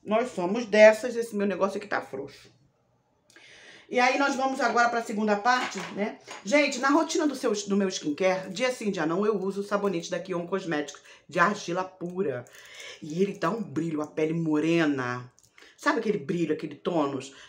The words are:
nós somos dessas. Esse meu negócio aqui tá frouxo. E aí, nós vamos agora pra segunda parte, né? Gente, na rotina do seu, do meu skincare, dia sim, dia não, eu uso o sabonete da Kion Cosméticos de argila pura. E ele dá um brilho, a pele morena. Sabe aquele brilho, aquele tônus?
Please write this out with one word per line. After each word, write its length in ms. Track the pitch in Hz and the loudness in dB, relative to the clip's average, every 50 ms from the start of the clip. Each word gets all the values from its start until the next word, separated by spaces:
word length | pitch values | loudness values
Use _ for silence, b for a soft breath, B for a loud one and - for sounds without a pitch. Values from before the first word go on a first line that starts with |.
nós 300 | - - 208 220 247 247 | -4 -2 0 0 0 0
somos 340 | - 190 175 180 208 247 247 | -4 -4 -4 -2 -2 -4 -2
dessas. 520 | 202 196 214 214 220 214 220 262 247 220 233 | 2 8 10 10 10 10 8 2 -4 -4 -4
Esse 180 | 226 226 208 | -4 -4 -4
meu 100 | 202 202 | -2 -2
negócio 320 | 202 185 175 190 196 - 208 | -2 0 0 0 0 0 -4
aqui 100 | - - | -6 -4
tá 140 | - - | -4 -4
frouxo. 480 | - - - - - - - - - - _ _ _ _ _ _ _ _ _ _ _ _ _ _ _ _ B B B B B B B B B B B B | -4 -6 -8 -10 -10 -12 -14 -20 -20 -20 _ _ _ _ _ _ _ _ _ _ _ _ _ _ _ _ B B B B B B B B B B B B
E 100 | - 247 | 2 4
aí, 180 | 247 262 262 277 | 4 4 4 4
nós 180 | 277 277 254 | 2 0 2
vamos 260 | 247 269 269 269 277 | 0 -2 -2 0 0
agora 260 | 254 226 214 240 233 233 | 0 2 4 4 2 2
pra 160 | 233 233 226 | 2 0 -4
segunda 320 | - 214 208 214 214 208 | -4 -4 -2 0 2 2
parte, 440 | 208 208 247 254 254 277 - - 196 175 - - | 2 4 2 2 2 0 -2 -6 -8 -10 -8 -6
né? 240 | 190 208 226 - B B B B B - | -6 -6 -6 -6 B B B B B -2
Gente, 340 | 196 285 294 285 277 262 240 | 2 4 4 4 4 0 0
na 100 | 269 269 | 2 4
rotina 380 | 285 320 320 320 - 339 311 294 | 4 4 4 2 0 0 0 0
do 80 | 262 | -2
seu, 160 | - - 233 208 202 - 202 | -2 -2 -2 -2 -2 -2 0
do 80 | 196 | 0
meu 140 | 202 196 190 | 0 2 0
skincare, 600 | 190 - - 151 147 - 190 185 185 185 185 196 | -2 -4 -4 -6 -2 0 0 0 0 0 -2 -6
dia 200 | 180 196 254 254 | -6 -4 -2 -2
sim, 200 | 254 - 233 202 | -2 -2 -4 -4
dia 140 | 175 175 151 | -2 -2 -2
não, 200 | 160 170 185 208 | -2 0 0 0
eu 100 | 220 220 | 0 0
uso 260 | 185 185 196 190 196 | 0 -2 -4 -4 -4
o 20 | 202 | -4
sabonete 480 | - 208 196 196 202 175 170 170 - | -2 -2 -2 0 -2 -2 -4 -4 -6
da 80 | 180 175 | -6 -8
Kion 280 | 175 185 175 175 175 175 | -6 -4 -4 -6 -4 -4
Cosméticos 540 | 190 190 - 165 160 147 151 - - - B B B B B - | -4 -4 -4 -2 -4 -4 -4 -6 -10 -16 B B B B B -6
de 120 | 143 175 | 0 2
argila 440 | 175 202 202 - - - 170 185 185 | 2 2 2 -2 -4 -6 -4 -4 -6
pura. 600 | - - - 170 175 180 185 190 147 123 123 120 B B B B B B B B B B B | -6 -10 -12 -12 -8 -4 -4 -2 -2 -4 -6 -10 B B B B B B B B B B B
E 200 | - 151 156 175 | -12 -8 -2 -2
ele 120 | 202 196 - | -2 -2 -2
dá 160 | - 165 165 | -2 -4 -2
um 140 | 214 233 196 | -2 -4 -6
brilho, 380 | 143 131 156 165 170 156 147 | -6 -6 -4 -4 -4 -4 -4
a 60 | 147 - | -6 -6
pele 260 | - - 156 160 165 | -2 -2 -2 0 0
morena. 960 | 170 165 156 151 151 160 165 170 170 160 147 143 131 127 123 123 127 123 123 - _ _ b b b b b b b | -2 0 0 0 2 2 2 2 2 2 2 2 0 -2 -4 -6 -6 -10 -12 -18 _ _ b b b b b b b
Sabe 220 | - 294 320 233 | -2 0 0 2
aquele 180 | 208 220 - 156 | 0 0 -2 -2
brilho, 360 | 139 135 165 175 165 147 151 | -2 -4 -2 -2 0 0 -2
aquele 220 | - 160 147 - | -2 -4 -8 -12
tônus? 580 | - - 185 180 160 143 139 135 127 123 - B B B | -8 -6 -2 0 0 0 0 -2 -4 -8 -10 B B B